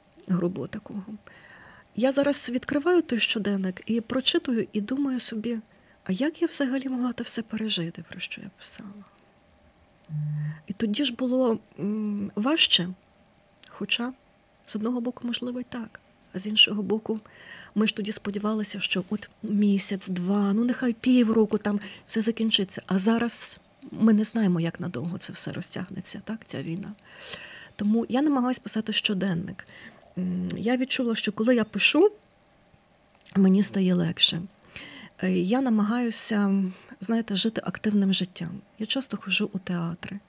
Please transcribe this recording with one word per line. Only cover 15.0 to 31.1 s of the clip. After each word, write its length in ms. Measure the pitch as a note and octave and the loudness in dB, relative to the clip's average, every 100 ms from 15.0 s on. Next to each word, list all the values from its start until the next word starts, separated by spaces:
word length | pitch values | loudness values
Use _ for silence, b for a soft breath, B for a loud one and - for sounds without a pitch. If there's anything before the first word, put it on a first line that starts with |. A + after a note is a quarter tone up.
боку, 260 | A#3+ - A#3+ | -4 -6 -6
можливо, 340 | A#3 B3 B3 | -4 -6 -6
і 40 | |
так, 360 | B3 B3+ A3 - _ _ _ | -8 -10 -10 -14 _ _ _
а 40 | F#3 | -8
з 80 | G3+ | -4
іншого 360 | G#3+ - G3+ | 2 2 2
боку, 380 | F#3+ A3 A3 A3 - B B B B | 0 -2 -2 -6 -6 B B B B
ми 120 | G#3 G#3+ | 0 0
ж 100 | - | 0
тоді 160 | G3+ | -4
сподівалися, 680 | A3 G#3 G3 G#3 G#3+ G#3 G3+ | -4 -4 -4 -2 -2 -2 -2
що 240 | - F#3 F3 | -2 -2 -2
от 200 | G#3 - - | -6 -8 -12
місяць, 680 | G#3+ G#3 G#3 G3 - F#3+ F#3+ | -2 2 4 4 0 -2 -2
два, 440 | F3+ F3+ G3+ G3+ | -2 0 2 2
ну, 120 | G3+ | 2
нехай 280 | A#3+ A#3+ B3+ | 2 0 0
півроку 680 | A3+ B3+ B3+ A3 A3+ G#3+ G#3+ | 0 4 6 6 4 4 2
там 220 | G#3 G#3 B B - | 0 -2 B B -4
все 140 | A3+ | 0
закінчиться. 640 | A3 A3+ A3+ G#3 F#3+ - - | 0 2 0 0 -2 -4 0
А 120 | F#3+ | 4
зараз 640 | G3+ A3+ A#3 - - - _ _ - | 4 4 2 2 0 -2 _ _ -12
ми 220 | - A3 | 4 6
не 120 | G#3+ | 6
знаємо, 360 | G#3+ A3+ G3+ F3 | 4 2 4 4
як 200 | E3 - | 0 -4
надовго 380 | F3 B2 E3 F3 | -6 -4 -4 -4
це 140 | - | -4
все 200 | - - | -2 -2
розтягнеться, 680 | - - F#3 F#3 F#3 - G3 | -2 -6 -6 -8 -6 -6 -6
так, 160 | - A3 - | -8 -10 -8
ця 160 | - | -8
війна. 300 | D3 E3 G3+ G#3 B B B B B B B - | -6 -6 -8 -14 B B B B B B B -2
Тому 300 | G#3 A3+ A#3 | 2 2 2
я 140 | A#3+ | 2
намагаюсь 360 | D4+ C#4 B3 B3+ | 4 4 2 -2
писати 340 | - A3 A3 | -2 -4 -2
щоденник. 760 | G#3 - F#3+ G3 E3+ G3 G3 - B B B B - | -2 0 0 0 -2 -4 -10 -16 B B B B -6
М, 300 | F#3 F3+ F3+ - | -2 -2 -2 -2
я 200 | A3 B3+ | 0 0
відчула, 380 | C4 - A#3+ | 0 -2 0